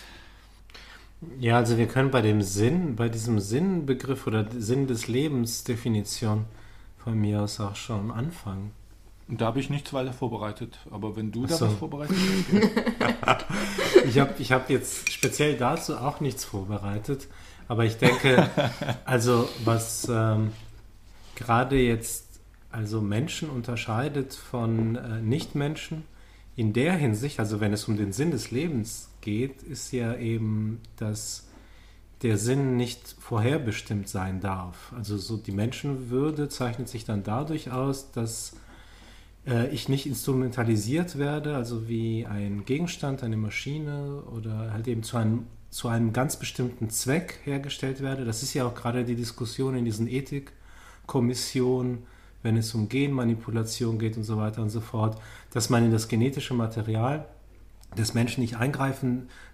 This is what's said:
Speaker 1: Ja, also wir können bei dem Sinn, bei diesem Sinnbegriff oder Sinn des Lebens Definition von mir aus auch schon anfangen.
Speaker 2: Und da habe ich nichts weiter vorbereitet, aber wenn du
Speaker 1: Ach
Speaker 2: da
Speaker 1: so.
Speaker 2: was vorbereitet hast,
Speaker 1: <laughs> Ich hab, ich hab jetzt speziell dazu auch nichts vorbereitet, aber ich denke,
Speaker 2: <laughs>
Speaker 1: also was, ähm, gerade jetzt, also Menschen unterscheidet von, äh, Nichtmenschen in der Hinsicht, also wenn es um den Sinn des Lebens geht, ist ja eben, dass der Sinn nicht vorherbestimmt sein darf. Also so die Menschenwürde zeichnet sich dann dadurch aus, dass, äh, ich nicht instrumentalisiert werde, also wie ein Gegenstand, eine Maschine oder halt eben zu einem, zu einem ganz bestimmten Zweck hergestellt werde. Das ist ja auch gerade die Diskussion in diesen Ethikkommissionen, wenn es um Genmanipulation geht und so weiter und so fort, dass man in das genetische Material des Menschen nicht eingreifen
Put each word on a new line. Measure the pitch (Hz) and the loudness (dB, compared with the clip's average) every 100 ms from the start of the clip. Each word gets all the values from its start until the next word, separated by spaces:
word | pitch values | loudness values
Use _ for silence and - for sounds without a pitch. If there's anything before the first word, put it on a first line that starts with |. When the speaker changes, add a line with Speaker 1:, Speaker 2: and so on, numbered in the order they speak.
| - - - - - - - - - - - - 160 131 | -20 -20 -20 -20 -20 -20 -20 -20 -20 -20 -20 -16 -14 -2
Speaker 1:
Ja, | 117 120 | 4 6
also | 113 117 | 6 4
wir | 113 | 4
können | 127 135 | 4 4
bei | 131 | 6
dem | 107 107 | 6 6
Sinn, | 95 98 113 175 165 117 | 4 4 4 4 2 0
bei | 117 | 0
diesem | 113 113 110 | 0 2 2
Sinnbegriff | 98 123 190 180 139 131 135 127 - | 2 2 2 2 0 -2 -2 -4 0
oder | 110 107 120 | 0 0 -2
Sinn | 104 131 131 | 0 2 2
des | 113 - | 0 0
Lebens | 123 156 131 117 - | 0 2 0 -2 -2
Definition | - 113 123 107 101 - 110 107 110 - - - - - | -4 -2 0 0 -2 -2 0 0 -2 -8 -18 -20 -20 -10
von | - 110 | -2 0
mir | 104 104 | 2 2
aus | 104 - | 0 -2
auch | 101 104 | -6 -6
schon | - 107 107 | -6 -4 -4
anfangen. | 113 151 175 190 190 208 - - - - - - | -4 -6 -6 -8 -8 -8 -12 -20 -20 -20 -20 -10
Speaker 2:
Und | 120 | -2
da | 113 | 0
habe | 131 | 0
ich | 156 | 0
nichts | 143 - | -2 -4
weiter | 139 131 | -4 -4
vorbereitet, | 123 123 113 107 101 117 - - | -2 -4 -2 -6 -6 -12 -14 -14
aber | 104 107 107 | -8 -6 -4
wenn | 107 | -4
du | 117 | -2
Speaker 1:
Ach | 131 | 0
Speaker 2:
da | 165 | 2
Speaker 1:
so. | 113 | 2
Speaker 2:
was | |
vorbereitet | 101 - 143 151 190 190 190 - 202 214 226 233 - - 240 | 2 -2 -4 0 2 2 2 4 6 6 4 0 2 0 2
hast, | - - - | 2 2 0
Speaker 1:
<laughs> | 208 202 - 180 - 131 | -2 -2 -2 6 8 8
Ich | 123 | 6
hab, | 139 - | 6 2
ich | 117 | 2
hab | 131 - | 2 4
jetzt | 127 - - - | 0 0 -4 -4
speziell | - 139 - 151 127 | 0 0 2 2 2
dazu | 123 170 - 131 | 2 0 -2 -2
auch | 120 - | -2 -2
nichts | 143 113 | -2 -4
vorbereitet, | - 101 95 104 101 104 123 139 - - - - - | -6 -6 -4 -4 -2 -4 -4 -4 -6 -16 -18 -14 -4
aber | 117 | 2
ich | 113 110 | 2 6
denke, | 123 123 135 123 120 - 131 - | 4 6 8 8 6 4 0 0
Speaker 2:
<laughs> | - - | -4 -4
Speaker 1:
also | - 127 120 120 131 - | 2 4 6 4 4 0
was, | 113 113 113 - - | 2 2 0 -4 0
ähm, | 113 110 110 107 - - - - - - - - - | 2 2 2 0 -4 -12 -18 -20 -20 -20 -20 -16 -6
gerade | - 117 127 135 | 2 4 4 4
jetzt, | 123 113 - - - - - - - | 4 2 -2 -8 -10 -18 -20 -20 -12
also | 113 107 110 | -6 -4 -2
Menschen | 101 104 165 - 151 | 0 0 0 -4 -6
unterscheidet | 131 117 117 - 110 147 143 131 | -6 -6 -6 -2 -2 0 -2 -6
von, | - - 123 113 113 113 120 | -8 -8 -2 0 2 2 -2
äh, | 123 110 | -4 -2
Nichtmenschen | 110 147 - 147 143 151 - 156 - - - - - - | 0 0 0 -2 -2 -4 -8 -10 -10 -18 -20 -20 -10 -2
in | 110 | 2
der | 113 151 | 4 2
Hinsicht, | 185 135 104 143 - | 4 2 2 -2 -2
also | 107 104 | -2 0
wenn | 104 | 2
es | 104 - | 0 0
um | 104 | 0
den | 101 | 0
Sinn | 104 165 | 0 0
des | 131 - | 0 -2
Lebens | 117 170 131 101 - - - | -2 -2 -2 -4 -8 -14 -10
geht, | 107 104 135 - | -4 -2 -2 -6
ist | - 131 - | -12 -10 -6
ja | 127 113 117 | -2 -2 -2
eben, | 117 113 110 107 110 113 - - | -2 0 0 0 -2 -4 -10 -6
dass | 110 107 - - - - - - - - - - | -4 -4 -6 -10 -14 -20 -20 -20 -20 -20 -20 -2
der | 117 107 | 2 2
Sinn | 113 139 135 123 | 2 2 2 2
nicht | 120 - - - | 0 -4 -14 -18
vorherbestimmt | - 113 117 156 120 104 - 104 92 | -4 2 2 2 0 -4 -4 -4 -2
sein | 101 95 95 | -4 -4 -2
darf. | 98 92 90 85 - 123 | -2 -4 -6 -12 -14 -10
Also | 101 104 | -4 -4
so | 92 110 | -4 -6
die | - | -4
Menschenwürde | 98 113 - 147 131 120 123 151 151 143 | 0 0 0 -4 -4 -2 0 0 0 -4
zeichnet | - 123 113 117 | -2 -4 -4 -6
sich | 113 | -6
dann | 113 104 | -2 -2
dadurch | 95 95 156 151 - | 0 -2 -2 -4 -4
aus, | 127 135 135 - | -2 0 -2 -6
dass, | 123 113 - - - - - - - - - - - - | -4 -4 -4 -10 -14 -20 -20 -20 -20 -20 -20 -20 -12 -2
äh, | 117 127 | 0 2
ich | - - | 0 0
nicht | 135 143 | 0 -2
instrumentalisiert | 127 - 131 127 113 113 110 104 156 175 139 | -4 0 0 0 2 2 2 2 0 0 -2
werde, | 143 151 147 143 | -2 -2 -2 -2
also | 117 117 113 | -4 -4 -4
wie | 113 113 113 113 | -2 0 -2 -2
ein | 104 101 101 98 | -4 -2 -2 -2
Gegenstand, | 143 175 - 143 135 | 0 -2 -2 -4 -2
eine | 117 110 | -2 -2
Maschine | 107 - 135 151 147 143 143 143 - | -2 -4 -6 -6 -4 -6 -6 -8 -10
oder | 117 110 110 113 | -8 -6 -4 -4
halt | 107 120 | -4 -2
eben | 113 | -4
zu | 110 120 | -2 0
einem, | 110 117 - - - | 2 2 -2 -14 -14
zu | - 117 | -6 0
einem | 113 113 | 2 2
ganz | 117 139 - | 2 0 -2
bestimmten | - - 123 - 110 | -6 -4 -4 -2 -4
Zweck | - 127 156 170 - | -2 0 0 -2 -8
hergestellt | 143 139 139 - 135 135 | -6 -4 -4 -6 -4 -4
werde. | 135 135 | -4 -2
Das | 117 110 | -2 -4
ist | 135 | -2
ja | 147 123 | 0 -2
auch | |
gerade | - 120 123 | -2 -2 0
die | 120 120 | 0 -2
Diskussion | 117 - 113 - 135 127 | -4 -6 -6 -2 -2 0
in | |
diesen | 117 104 117 | 0 0 -2
Ethikkommissionen, | 127 135 143 - - - - - - - 135 120 123 - 131 127 127 123 120 - - - - | -2 -4 -6 -8 -16 -20 -20 -20 -18 -4 2 2 0 -2 2 2 2 0 -4 -8 -20 -20 -4
wenn | 113 113 | 2 2
es | 110 | 2
um | 113 104 | 0 0
Genmanipulation | 131 143 135 117 113 - 113 110 - 117 110 | 2 2 2 2 0 -2 -2 -2 -2 -2 0
geht | 113 113 | -2 -2
und | |
so | 107 107 | -2 0
weiter | 107 110 | 0 0
und | 107 | -2
so | 113 | -2
fort, | 110 113 110 - - - - | -4 0 0 0 -8 -18 -6
dass | 120 - | -2 4
man | 120 | 6
in | 117 | 6
das | 113 110 | 4 2
genetische | 113 127 139 - | 2 2 0 -2
Material | 123 113 113 107 110 123 151 - - - - - - - - | 0 0 -2 -2 0 0 -2 -6 -16 -20 -20 -20 -20 -8 -4
des | 110 | 0
Menschen | 117 117 - | 2 0 0
nicht | 113 113 | -2 0
eingreifen | 131 135 135 123 131 123 127 - - | -2 0 -2 0 0 -2 -4 -16 -16